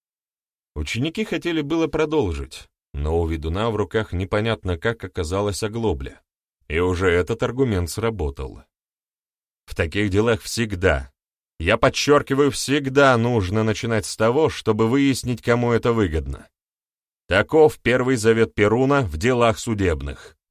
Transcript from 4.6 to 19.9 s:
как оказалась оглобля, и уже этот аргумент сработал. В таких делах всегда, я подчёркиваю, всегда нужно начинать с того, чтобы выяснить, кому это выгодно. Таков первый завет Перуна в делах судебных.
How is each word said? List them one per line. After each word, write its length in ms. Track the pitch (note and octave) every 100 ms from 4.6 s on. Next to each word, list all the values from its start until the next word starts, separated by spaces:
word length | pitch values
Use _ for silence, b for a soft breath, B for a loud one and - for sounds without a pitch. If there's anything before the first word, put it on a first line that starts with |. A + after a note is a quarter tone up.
| F#2+ E2+
как 260 | A2+ A#2
оказалась 600 | F#2+ - D#2+ F#2+ G#2 G2
оглобля, 580 | G#2+ A2+ A2+ D2+ C2 - _ _ _ _ _
и 100 | D#2+
уже 320 | F2+ F2 F#2+
этот 320 | F2 F2+ A#2
аргумент 480 | B2 A#2+ C3 G2 F2
сработал. 720 | - A2+ G#2+ D2 C#2 C2+ G1+ _ _ _ _ _ _ _ _ _ _ -
В 80 |
таких 380 | - F2 G2 G#2+
делах 320 | F#2+ A2+ A2
всегда, 680 | - - A#2 F#2+ F#2 C#2+ C2 _ _ _ _ _
я 200 | E2+ A2+
подчёркиваю, 760 | C3 - - D3 - C3+ C#3+
всегда 680 | - - C#3+ C3+ C3 C#3 B2
нужно 460 | A2+ A#2+ F2 G#2+
начинать 420 | A2 G#2 A#2 A2 -
с 100 | -
того, 340 | A2 C3 D3+
чтобы 380 | - - G#2+ A2+
выяснить, 540 | C3+ C#3 B2+ B2 A#2+
кому 300 | - A#2+ A#2+
это 220 | A2+ B2
выгодно. 540 | A2+ G2 D#2 C2+ C2+ - _ _ _ _ _ _ _ _
Таков 500 | F#2 - D#3 D3+ -
первый 360 | A#2+ B2 B2 B2+
завет 400 | A2 A2+ A2+ -
Перуна 460 | G#2 A2+ C3+ C#3+
в 160 | G#2+ D#2
делах 420 | A2+ B2 A#2 G#2+
судебных. 800 | - G#2+ F#2